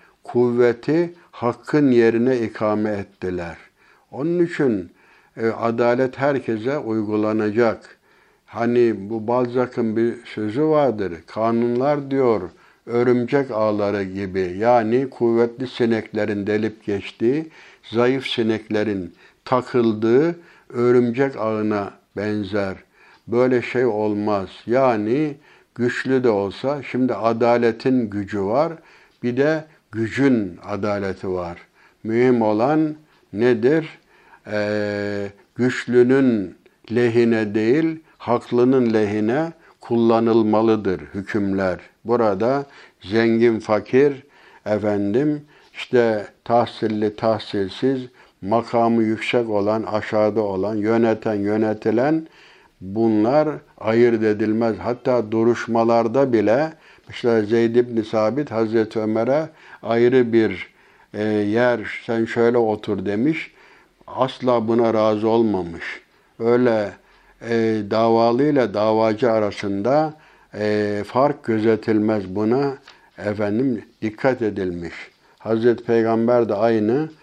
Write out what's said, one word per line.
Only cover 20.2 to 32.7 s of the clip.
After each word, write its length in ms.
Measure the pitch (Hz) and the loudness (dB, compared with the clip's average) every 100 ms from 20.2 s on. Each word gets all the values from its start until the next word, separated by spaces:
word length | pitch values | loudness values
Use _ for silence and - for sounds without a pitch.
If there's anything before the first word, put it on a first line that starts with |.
| 165 170 - _ - | 2 -2 -14 _ -10
örümcek 680 | 123 120 123 123 117 139 123 | 0 4 4 2 0 -2 -2
ağına 560 | 110 107 107 104 98 - _ 95 | -4 -2 -2 -2 -4 -12 _ -8
benzer. 580 | 104 104 95 104 98 90 _ _ _ _ - | -6 -6 -4 -4 -4 -8 _ _ _ _ -4
Böyle 340 | 117 127 123 | 2 2 2
şey 240 | 113 123 127 | 0 0 0
olmaz. 640 | 107 107 104 104 101 95 - - | 0 -2 -2 -2 -2 -4 -12 -2
Yani 720 | 143 131 110 104 135 151 143 _ _ _ - | 2 2 2 0 -2 -2 -6 _ _ _ -4
güçlü 480 | 120 - 131 131 | -4 -2 -2 2
de 60 | 123 | 2
olsa, 540 | 104 98 - 131 147 | 2 -2 -4 -6 -6
şimdi 300 | 123 123 127 | -6 -2 -2
adaletin 960 | 101 113 113 120 120 117 113 135 127 110 | 0 -2 2 2 4 2 0 0 0 0
gücü 340 | 101 95 104 | -6 -6 -4
var, 300 | 98 123 165 160 - - _ _ | 0 0 -2 -6 -18 -20 _ _
bir 140 | 120 123 | -4 0
de 280 | 147 156 156 _ _ | 0 -2 -6 _ _
gücün 680 | 107 110 113 139 120 95 87 - | -6 -4 2 4 4 0 -8 -10
adaleti 640 | 104 107 101 98 92 98 | -6 -4 -4 -4 -6 -6
var. 280 | 92 87 87 - _ _ _ | -6 -6 -12 -20 _ _ _
Mühim 380 | 107 113 127 123 | -4 2 4 4
olan 540 | 110 107 127 | 2 2 2